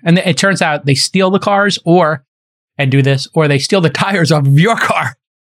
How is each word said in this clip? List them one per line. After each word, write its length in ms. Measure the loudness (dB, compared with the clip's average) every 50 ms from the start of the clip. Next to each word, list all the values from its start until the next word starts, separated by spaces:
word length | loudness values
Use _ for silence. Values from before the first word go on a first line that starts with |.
| -2
And 100 | 0 0
th-, 120 | 2 0 -2
it 100 | -2 -2
turns 240 | 0 -2 0 0
out 240 | -2 -2 -2 -2 -2
they 100 | -2 -2
steal 340 | 0 -2 -2 -2 0 0 0
the 100 | 0 0
cars 380 | -2 0 0 0 0 -2 -2 -4 0
or, 400 | 2 2 2 2 0 -2 -4 _ _ _ _ _ _ _ _ _ _ _ -4
and 120 | -2 0
do 120 | 2 2
this, 260 | 2 2 0 -2 -4 -4 -2
or 160 | -2 0 0
they 100 | 0 -2
steal 220 | -2 0 0 0
the 80 | 0 0
tires 420 | -2 -2 -4 -2 -2 0 0 0
off 160 | 0 2 2 2
of 100 | 4 4
your 200 | 4 2 2 0
car, 400 | -2 -2 -2 -2 -4 -6 -8 _ _ _ _ _ _